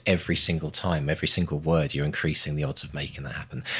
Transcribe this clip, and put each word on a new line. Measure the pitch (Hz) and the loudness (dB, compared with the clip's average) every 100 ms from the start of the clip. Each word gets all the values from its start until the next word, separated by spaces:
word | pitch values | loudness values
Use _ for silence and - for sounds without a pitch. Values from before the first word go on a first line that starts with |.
| - | 2
every | 90 - 85 | 2 2 2
single | - 82 76 | 2 0 -2
time, | - 92 80 71 | -2 0 0 0
every | 78 78 | 0 2
single | - 82 78 | 2 2 0
word, | 78 82 71 | 4 4 4
you're | 71 | 0
increasing | 73 - 80 76 - 73 | -2 0 0 0 0 0
the | 71 | -2
odds | 71 | -2
of | - | -6
making | 73 71 - | -6 -8 -10
that | 69 76 | -10 -10
happen. | - 65 - - | -10 -10 -6 -4